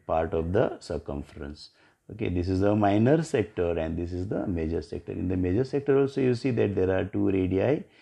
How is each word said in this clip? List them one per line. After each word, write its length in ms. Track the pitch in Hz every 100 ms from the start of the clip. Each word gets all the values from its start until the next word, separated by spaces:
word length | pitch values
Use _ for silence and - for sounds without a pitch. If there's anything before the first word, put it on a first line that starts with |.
| -
part 280 | 80 82
of 180 | 82 82
the 260 | 104 143 -
circumference. 880 | - 80 - 71 71 - 71 73 - _ _ _ -
Okay, 160 | 110 101
this 200 | 90 90
is 120 | 92
the 140 | 101
minor 480 | 107 101 104 117 160
sector 560 | 160 131 101 - 85 82
and 180 | 80 82
this 160 | 87
is 160 | 90 98
the 180 | - -
major 360 | 85 80 82
sector. 300 | - 90 -
In 160 | 95 90
the 80 | 92
major 280 | 90 98
sector 340 | 131 143 139 139
also 220 | 135 135
you 140 | 127
see 160 | 120 139
that 220 | 113 110
there 160 | 95 92
are 140 | 92
two 240 | 92 101 101
radii 560 | 95 92 92 107 156 - _